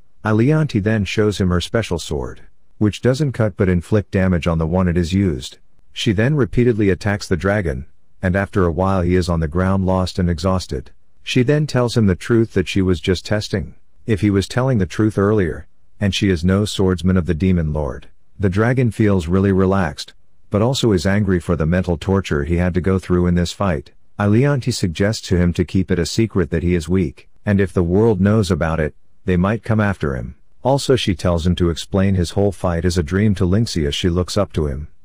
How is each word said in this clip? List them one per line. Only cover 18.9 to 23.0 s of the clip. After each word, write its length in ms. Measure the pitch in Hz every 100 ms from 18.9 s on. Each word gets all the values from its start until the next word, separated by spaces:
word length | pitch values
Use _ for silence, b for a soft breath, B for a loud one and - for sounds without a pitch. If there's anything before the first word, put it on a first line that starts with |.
feels 380 | - 107 95 80
really 240 | 95 98
relaxed, 600 | 92 92 98 82 71 - - - - -
but 100 | 101
also 320 | 117 135 120
is 140 | 95 95
angry 340 | 98 95 90
for 160 | - 80
the 100 | 78
mental 300 | 90 92 82
torture 480 | - 98 - 76
he 120 | 71 85
had 180 | 90
to 60 | 87
go 180 | 90
through 280 | 95